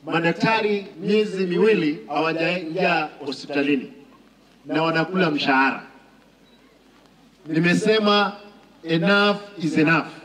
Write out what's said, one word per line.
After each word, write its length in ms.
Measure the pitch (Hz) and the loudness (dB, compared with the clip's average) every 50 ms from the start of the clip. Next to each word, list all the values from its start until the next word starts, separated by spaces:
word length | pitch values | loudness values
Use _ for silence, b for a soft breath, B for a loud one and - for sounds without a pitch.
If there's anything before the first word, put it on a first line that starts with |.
| - | -8
Madaktari 800 | 160 160 165 165 170 170 - - 220 220 220 214 208 208 202 196 - - 156 | -2 -4 0 0 0 0 0 0 0 0 0 0 0 -2 -2 -4 -10 -14 -8
miezi 460 | 185 - 208 214 214 196 180 185 190 | -2 0 2 2 2 0 -2 -4 -2
miwili 540 | 175 175 175 196 220 214 185 165 147 147 170 - | -2 2 2 4 4 4 2 2 -2 -2 -4 -8
hawajaingia 1000 | - 147 156 160 160 160 160 165 170 180 180 175 160 160 180 185 180 175 156 151 151 - - 143 | -6 -4 -2 -2 -2 -2 -2 -2 -2 -2 -4 -6 -6 -4 -2 0 0 0 0 -2 -4 -10 -10 -10
hospitalini 680 | 143 131 - - - 143 147 139 139 147 127 110 - - - - - - - _ _ _ _ _ _ _ _ _ | -10 -10 -10 -10 -6 -4 -2 0 0 0 0 -2 -8 -16 -20 -20 -20 -20 -20 _ _ _ _ _ _ _ _ _
na 180 | 139 139 151 160 | -4 -2 0 0
wanakula 480 | 165 160 165 160 165 185 185 180 165 | 0 0 0 -2 0 0 0 0 0
mshahara. 520 | 147 139 - 139 135 131 135 135 120 - - - - - - - _ _ _ _ _ _ _ _ _ _ _ _ _ _ _ _ _ - _ - _ _ _ _ _ _ _ | 0 -2 0 0 2 2 2 0 -2 -4 -12 -18 -20 -20 -20 -20 _ _ _ _ _ _ _ _ _ _ _ _ _ _ _ _ _ -20 _ -20 _ _ _ _ _ _ _
Nimesema 880 | 151 160 160 170 170 175 175 - 208 220 220 214 208 202 208 202 196 - - - - - - - - _ - - | -4 0 2 2 2 2 2 2 2 2 2 4 4 4 4 2 0 -4 -10 -18 -20 -20 -20 -20 -20 _ -16 -4
enough 540 | 165 165 165 165 190 202 202 202 202 196 - - - - - 185 | -2 0 0 2 4 4 4 4 2 2 -2 -6 -14 -12 -6 -4
is 140 | 156 135 | -2 2
enough 280 | 156 156 147 160 156 - - - - | 2 2 4 2 2 0 -4 -12 -18